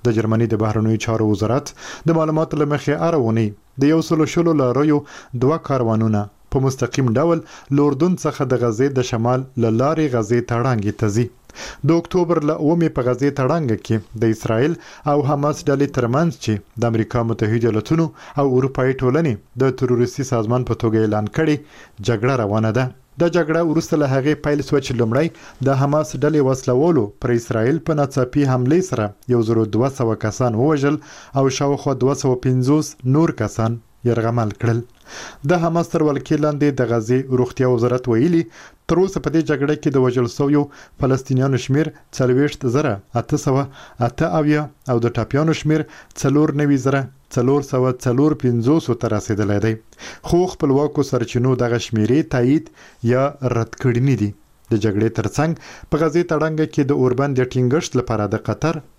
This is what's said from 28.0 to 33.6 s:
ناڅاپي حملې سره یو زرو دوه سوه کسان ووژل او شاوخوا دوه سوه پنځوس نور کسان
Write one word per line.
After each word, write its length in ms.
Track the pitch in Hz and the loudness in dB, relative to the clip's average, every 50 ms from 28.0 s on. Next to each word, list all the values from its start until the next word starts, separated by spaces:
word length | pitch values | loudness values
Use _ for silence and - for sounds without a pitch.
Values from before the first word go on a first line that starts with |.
ناڅاپي 480 | 143 135 - 135 127 127 - 147 143 131 | -2 -2 0 -2 -2 0 0 0 2 2
حملې 300 | 127 127 123 127 156 180 185 - | 0 0 2 2 2 2 0 0
سره 160 | 131 110 107 104 - _ - - 123 | -2 -4 -4 -4 -6 _ -4 0 0
یو 100 | 117 113 110 | 2 2 2
زرو 200 | 117 110 110 104 101 | 2 2 2 2 0
دوه 180 | 110 127 135 131 - | 0 0 0 -2 -2
سوه 180 | 123 113 110 - - | -2 -2 -2 -2 -4
کسان 340 | 107 - - 127 123 107 107 | -6 -2 -2 -2 -2 0 0
ووژل 360 | 127 156 156 143 135 143 151 147 - - - - - - - 139 | 2 2 2 2 0 0 -2 -2 -6 -16 -20 -20 -20 -6 -2 0
او 60 | 135 135 131 - | 0 0 0 0
شاوخوا 380 | 147 139 143 135 - 147 135 120 123 | -2 -2 -2 -2 -2 -4 -2 0 0
دوه 140 | 131 139 131 - | 0 0 0 0
سوه 180 | 135 127 123 - 131 | -2 -2 0 0 0
پنځوس 440 | 127 127 127 131 147 156 151 - - - - 127 135 | 0 2 2 2 2 0 0 -4 -12 -6 -2 0 2
نور 220 | 151 165 160 - - 107 | 2 2 0 0 -2 -4
کسان 360 | 104 - - | -4 -2 -2